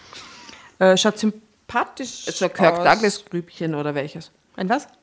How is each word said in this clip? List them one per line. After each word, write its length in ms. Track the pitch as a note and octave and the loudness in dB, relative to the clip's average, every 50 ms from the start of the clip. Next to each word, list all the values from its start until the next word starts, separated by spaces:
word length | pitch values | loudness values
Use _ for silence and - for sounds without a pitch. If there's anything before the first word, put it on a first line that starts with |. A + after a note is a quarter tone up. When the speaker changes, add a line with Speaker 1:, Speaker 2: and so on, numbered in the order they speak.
| - - - - - - - - - - - - - - _ - | -20 -20 -20 -20 -20 -20 -20 -20 -20 -20 -20 -20 -20 -20 _ 2
Speaker 1:
Äh, 180 | F#3+ F#3+ F#3 | 4 4 4
schaut 220 | F#3 - G#3+ G#3 - | 4 2 0 0 0
sympathisch 1040 | A3 G#3+ G#3 - - _ _ _ _ - - A#3+ - - - - C4 A#3 - - - | -2 -2 -2 -4 -12 _ _ _ _ -6 -4 -4 -4 -4 -8 -12 -12 -12 -12 -10 -10
Speaker 2:
So 200 | - - - F#3+ | -10 -4 -4 -4
ein 60 | F3 | -4
Kirk 260 | - - F#3+ E3 E3+ F3 | 0 4 4 4 4 4
Speaker 1:
aus. 60 | F3 | 4
Speaker 2:
Douglas 400 | C#3+ E3+ A3 A3 G3+ - - - | 4 4 4 2 0 -2 -4 -8
Grübchen 480 | - - F3 E3+ - - - F3 D#3+ D#3 | -8 -8 -8 -8 -10 -10 -8 -6 -4 -4
oder 180 | D3 D3 D3 C#3+ | -4 -4 -4 -4
welches? 360 | C#3+ C#3 D3+ - E3 - - _ _ _ _ _ | -4 -6 -6 -10 -16 -18 -20 _ _ _ _ _
Speaker 1:
Ein 120 | - F#3+ F#3 | -8 -4 -2
was? 200 | A#3+ C#4+ - - _ _ | -2 -4 -4 -10 _ _